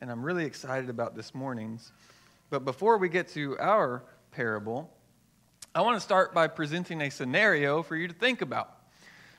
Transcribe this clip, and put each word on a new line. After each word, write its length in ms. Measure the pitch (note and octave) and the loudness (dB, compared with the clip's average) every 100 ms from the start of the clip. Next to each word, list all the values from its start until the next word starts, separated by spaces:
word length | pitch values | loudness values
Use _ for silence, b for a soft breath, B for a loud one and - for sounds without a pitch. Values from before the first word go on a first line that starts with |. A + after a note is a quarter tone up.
and 100 | C3 | -10
I'm 140 | A#2 | -6
really 200 | C#3 F3+ | -4 -2
excited 460 | D3+ - C#3 C3 B2+ | -4 -6 -6 -6 -4
about 240 | A#2 A#2 | -4 -4
this 180 | A2 A2 | -6 -12
morning's. 600 | C3+ C3+ A#2+ A2 A2+ - b b b b b _ | -8 -6 -6 -8 -10 -14 b b b b b _
But 140 | C#3+ | -4
before 340 | C3 C3 G3+ A3+ | -4 0 2 4
we 100 | F#3 | 4
get 200 | F3 F3 | 0 -2
to 220 | D#3 D3 B2+ | -6 -6 -2
our 420 | E3 G#3+ D3+ B2 B B _ | 2 4 2 -2 B B _
parable, 600 | - A#2+ G#2+ G#2+ A#2+ E3+ _ _ _ _ _ _ _ - | -4 -2 -2 -4 -6 -8 _ _ _ _ _ _ _ -6
I 100 | D#3+ | 0
wanna 180 | G#3 A3+ | 2 2
start 340 | - F#3+ F#3 | 4 4 4
by 140 | E3+ D#3+ | 4 2
presenting 540 | D#3 D3+ E3 F3 E3 | 2 -2 -2 -4 -4
a 60 | C#3+ | -4
scenario 760 | - B2+ D3+ G#3+ D#3+ C#3+ D3 | -4 0 4 6 6 4 2
for 100 | D#3+ | 0
you 140 | D#3+ F3 | -4 -6
to 60 | |
think 280 | E3+ A#3+ B3 | 0 0 0
about. 360 | D3+ A#2 G#2+ - _ B B B B | -2 -4 -6 -12 _ B B B B